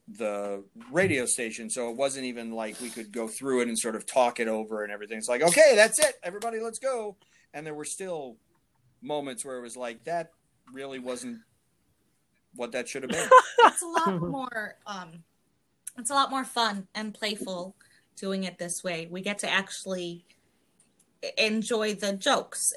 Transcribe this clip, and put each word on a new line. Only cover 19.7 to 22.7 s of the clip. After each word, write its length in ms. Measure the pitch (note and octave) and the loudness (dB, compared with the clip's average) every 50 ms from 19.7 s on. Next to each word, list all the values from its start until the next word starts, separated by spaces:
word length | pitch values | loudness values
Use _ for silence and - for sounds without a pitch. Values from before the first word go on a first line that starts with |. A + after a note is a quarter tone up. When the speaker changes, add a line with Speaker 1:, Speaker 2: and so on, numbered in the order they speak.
| - - - F#3+ F#3+ F3+ F3 F3 E3+ E3+ - _ _ _ _ _ _ _ _ _ _ _ _ _ _ _ _ _ _ _ | -6 -10 -6 -6 -6 -4 -4 -6 -8 -12 -16 _ _ _ _ _ _ _ _ _ _ _ _ _ _ _ _ _ _ _
Speaker 2:
e-, 60 | - - - - | -14 -4 0 2
enjoy 560 | A3 G#3+ A3 A3 G#3+ - A#3+ G#3+ G#3+ G#3+ G#3 | 2 2 2 0 0 2 2 2 2 0 0
the 200 | - G#3+ G3+ G3 | 0 -2 -2 -2
jokes 580 | F#3+ - C#4+ B3 - - - - - - - | 0 2 2 4 2 2 -2 -6 -2 -2 -2